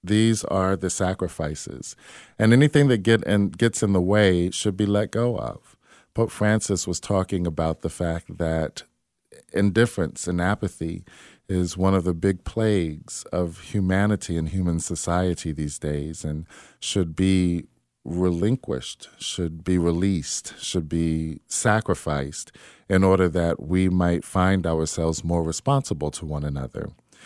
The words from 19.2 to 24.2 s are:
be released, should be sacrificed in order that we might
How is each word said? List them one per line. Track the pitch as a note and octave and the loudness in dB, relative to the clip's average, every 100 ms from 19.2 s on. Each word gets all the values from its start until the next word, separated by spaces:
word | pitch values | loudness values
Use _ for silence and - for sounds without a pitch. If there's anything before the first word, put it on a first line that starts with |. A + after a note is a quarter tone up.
| - - E2+ D#2+ | -10 -6 -6 -6
be | F2+ F2+ | 0 2
released, | E2+ E2+ G2 F2+ D2 - - - | 2 2 0 0 -4 -8 -10 -12
should | - F2+ D#2 | -6 -4 -2
be | E2 E2 D#2+ D#2+ - _ | -2 0 -2 -4 -10 _
sacrificed | - A#2+ A2 - F2 - D2 C#2 - - - - - - | -2 2 2 0 -4 -2 -4 -4 -10 -16 -20 -20 -20 0
in | F#2 | 4
order | F#2+ F#2+ F2+ | 4 4 4
that | F2 E2+ - | 2 0 -2
we | D2+ F2+ F#2 | 0 2 2
might | F2+ F2 F2 | 2 2 0